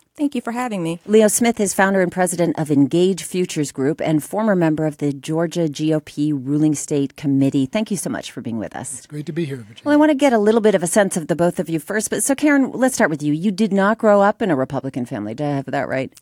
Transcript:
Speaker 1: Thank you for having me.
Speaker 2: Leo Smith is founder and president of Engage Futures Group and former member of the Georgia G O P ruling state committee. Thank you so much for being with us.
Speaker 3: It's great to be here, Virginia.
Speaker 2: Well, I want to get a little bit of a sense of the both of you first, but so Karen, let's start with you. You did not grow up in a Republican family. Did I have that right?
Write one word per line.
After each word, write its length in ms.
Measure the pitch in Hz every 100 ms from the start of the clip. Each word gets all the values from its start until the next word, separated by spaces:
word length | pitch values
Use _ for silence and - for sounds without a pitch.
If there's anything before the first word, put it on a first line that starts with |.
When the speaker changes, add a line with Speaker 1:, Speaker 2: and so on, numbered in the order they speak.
| _ -
Speaker 1:
Thank 160 | 285
you 60 | 240
for 140 | 240
having 280 | 233 254 202
me. 200 | 165 170 -
Speaker 2:
Leo 220 | 214 214
Smith 320 | - 233 233
is 140 | 196
founder 260 | - 196 196
and 100 | 175
president 480 | 185 175 170 165 -
of 140 | 147
Engage 540 | 143 135 170 180 180 -
Futures 480 | 180 180 160 139
Group 260 | - 135 160
and 240 | - 156
former 320 | - 196 220 185
member 300 | 160 156 156
of 140 | 147
the 120 | 147
Georgia 560 | 139 151 160 170 175 160
G 260 | 139 156
O 60 | 156
P 320 | - - 151
ruling 420 | 143 127 147 156
state 440 | 143 - 147 139 -
committee. 480 | 139 135 135 139 131
Thank 260 | 214 220
you 60 | 190
so 120 | 151
much 220 | 85 -
for 80 | 131
being 180 | 113 110
with 200 | 90 -
us. 220 | 123 120
Speaker 3:
It's 80 | -
great 180 | 147 147
to 80 |
be 100 | 160
here, 140 | 147 131
Virginia. 240 | 107 117
Speaker 2:
Well, 100 | 294
I 40 | 294
want 140 | 311
to 40 | 277
get 160 | 285
a 60 | 226
little 240 | 208 226
bit 120 | 214
of 80 | 190
a 60 | 170
sense 300 | 220 190 185
of 100 | 151
the 80 | 165
both 240 | 170 175
of 100 | 165
you 100 | 160
first, 300 | - 208 -
but 140 | -
so 100 | -
Karen, 380 | 269 294 277 262
let's 240 | 202 254 -
start 140 | 196
with 120 | 147
you. 120 | 147
You 180 | 156 208
did 220 | 185 214
not 240 | 196 196 220
grow 240 | 214 202
up 200 | 202 -
in 80 | 208
a 60 | 131
Republican 500 | 131 139 135 127 120
family. 280 | 117 104
Did 140 | 120 147
I 80 | 139
have 80 | -
that 240 | 143 104
right? 240 | 131 135 -